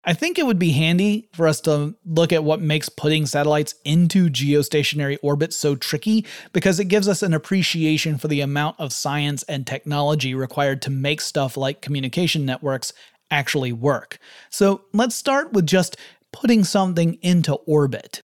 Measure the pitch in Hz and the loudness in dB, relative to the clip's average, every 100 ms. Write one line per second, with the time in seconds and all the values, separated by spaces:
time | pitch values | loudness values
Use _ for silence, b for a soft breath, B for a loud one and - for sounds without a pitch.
0 | - 165 330 359 277 190 175 143 160 175 | -2 -2 -2 0 0 2 2 2 2 2
1 | 208 202 - 165 160 151 - 147 147 202 | 2 0 -6 0 0 2 0 0 -2 -8
2 | - 160 165 165 151 156 160 156 - - | -2 0 2 2 2 0 0 -2 -4 -4
3 | 151 156 147 147 147 151 151 - 147 160 | 0 0 0 0 2 2 0 -6 0 2
4 | 175 196 175 127 143 147 139 151 139 147 | 4 4 2 0 2 2 2 0 0 -2
5 | 143 143 143 143 160 - 151 143 - 143 | -4 -2 -2 0 -2 -2 -2 -2 -4 -4
6 | 214 220 B B B 180 190 175 190 208 | 0 0 B B B 0 0 0 2 2
7 | 196 185 196 156 - 196 170 165 156 156 | 2 0 0 -2 0 -2 0 0 0 0
8 | 160 147 156 143 139 143 151 - 147 - | -2 -4 -2 -2 -2 -2 -4 -4 -8 -6
9 | 147 147 143 139 - 143 127 135 - 143 | -4 -2 -2 -4 -8 -8 -6 -8 -4 -2
10 | 147 151 131 131 131 - 143 135 - 135 | 0 0 -2 -4 -6 -2 -2 -2 -4 -2
11 | 139 151 - 151 135 - 135 143 - 143 | -2 -2 -4 -2 -4 -2 -4 -6 -6 -4
12 | 131 170 170 165 135 127 143 131 - b | -4 -2 0 0 -2 -4 -4 -4 -6 b
13 | b b _ 147 135 147 127 117 135 123 | b b _ -2 -2 -2 -2 0 0 0
14 | - - B B B - 196 190 _ 208 | -4 -20 B B B 2 2 2 _ 0
15 | 247 - - 277 320 208 156 185 175 - | 0 0 0 0 2 0 4 2 0 -6
16 | B B _ - 240 233 185 202 190 170 | B B _ -2 2 4 4 2 2 2
17 | 170 165 180 180 156 139 - 151 143 - | 0 0 2 4 2 -2 2 2 2 -2
18 | - - | -10 -18